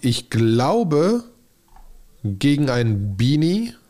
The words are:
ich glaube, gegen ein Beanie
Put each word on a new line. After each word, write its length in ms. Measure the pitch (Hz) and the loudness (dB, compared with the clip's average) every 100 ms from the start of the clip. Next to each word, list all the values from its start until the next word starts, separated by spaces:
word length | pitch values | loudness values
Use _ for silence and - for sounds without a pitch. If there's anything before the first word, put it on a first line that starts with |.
ich 260 | 131 117 - | -2 -2 -4
glaube, 960 | 113 113 117 127 220 208 147 170 233 233 - _ _ _ - - - - - | 0 2 2 2 0 0 2 2 0 -4 -20 _ _ _ -20 -20 -20 -20 -10
gegen 460 | 104 98 139 143 143 | -8 -2 0 0 0
ein 480 | 120 117 104 101 98 | 0 0 0 -2 0
Beanie 560 | 120 147 160 190 233 - _ | 0 2 2 0 -4 -10 _